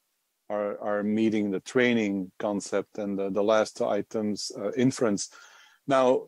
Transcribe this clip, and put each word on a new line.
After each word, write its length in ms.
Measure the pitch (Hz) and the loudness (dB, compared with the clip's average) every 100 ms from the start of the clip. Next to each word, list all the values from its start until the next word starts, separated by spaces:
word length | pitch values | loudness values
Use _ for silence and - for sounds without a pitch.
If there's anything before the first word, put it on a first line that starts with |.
| _ _ _ _ - | _ _ _ _ -6
are, 280 | 104 104 104 | -4 -2 -4
are 220 | 113 104 | -2 -2
meeting 480 | 104 107 113 107 104 | 0 2 2 2 0
the 100 | 92 | -2
training 720 | - 127 123 117 104 98 92 - | -2 2 4 4 2 -2 -6 -6
concept 600 | 107 101 - 101 95 - | -4 -4 -2 -4 -4 -6
and 200 | 101 98 | -6 -4
the, 120 | 98 | -2
the 120 | 98 | 0
last 360 | 104 110 104 - | 2 2 2 -2
two 100 | 120 | -2
items, 640 | 104 101 113 107 98 - 120 | -2 -4 -4 -4 -4 -8 -8
uh, 140 | 104 | -4
inference. 580 | 131 127 - 117 98 - - - - - _ - | 0 0 2 0 0 -4 -14 -20 -20 -20 _ 0
Now, 360 | 135 127 131 | 4 4 2